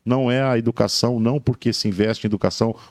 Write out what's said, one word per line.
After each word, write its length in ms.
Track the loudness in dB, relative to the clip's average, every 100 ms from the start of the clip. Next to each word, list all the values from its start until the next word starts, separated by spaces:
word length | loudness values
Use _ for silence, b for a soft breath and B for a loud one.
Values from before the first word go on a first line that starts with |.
| -2
não 240 | 0 2
é 140 | 2
a 160 | 2 0
educação, 600 | 0 0 0 0 0 2
não 200 | 0 0
porque 340 | -2 -2 -2
se 140 | -2 -2
investe 400 | 0 0 0 -2
em 20 |
educação, 380 | 0 0 0 -2 -2 B